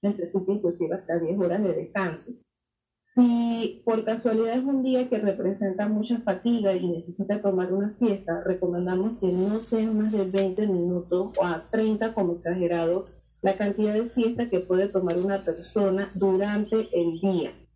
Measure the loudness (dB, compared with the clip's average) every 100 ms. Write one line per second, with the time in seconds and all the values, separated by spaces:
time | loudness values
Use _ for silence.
0 | -2 -2 -2 -2 0 0 0 -2 -2 -4
1 | -2 -2 0 0 0 2 0 0 -4 -4
2 | -4 -4 -12 -18 _ _ _ _ _ _
3 | _ 4 4 4 0 -2 -4 -4 0 0
4 | 0 0 2 2 2 0 0 0 2 0
5 | 0 0 0 0 -2 -2 -2 -2 0 0
6 | -2 -2 -2 -2 0 2 2 0 0 -4
7 | -6 -8 -4 0 0 0 0 0 -2 0
8 | 0 0 -2 -4 -2 -2 0 -2 0 0
9 | -2 0 0 2 2 0 -2 0 2 2
10 | 0 0 0 0 0 0 0 2 0 -2
11 | 0 -2 0 0 0 0 -2 0 2 2
12 | 0 0 0 0 -2 0 0 2 2 0
13 | -2 -16 _ _ -2 0 0 0 0 2
14 | 0 0 0 0 0 -2 0 2 2 0
15 | 0 0 0 -2 -2 -6 -4 0 2 2
16 | -2 0 2 2 2 0 0 -2 0 0
17 | 0 0 0 0 -2 -8 -20